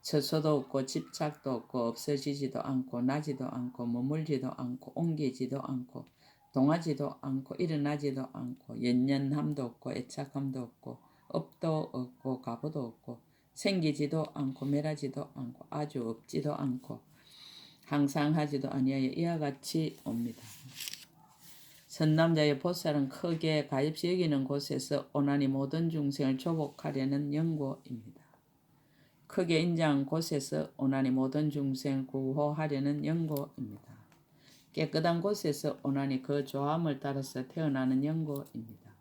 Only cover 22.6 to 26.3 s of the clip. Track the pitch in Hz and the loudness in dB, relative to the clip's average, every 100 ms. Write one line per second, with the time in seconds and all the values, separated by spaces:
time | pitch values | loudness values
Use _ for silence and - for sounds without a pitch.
22.6 | 175 180 170 147 135 - 175 165 165 151 | 0 0 0 2 0 -2 -2 0 2 2
23.6 | 143 135 147 156 175 180 165 143 131 143 | 2 0 0 0 0 2 2 2 2 -2
24.6 | 139 131 - 143 - 147 143 143 135 135 | -2 -4 -2 -4 -2 0 2 4 2 2
25.6 | 135 160 165 160 143 139 139 | 0 0 0 2 -2 0 0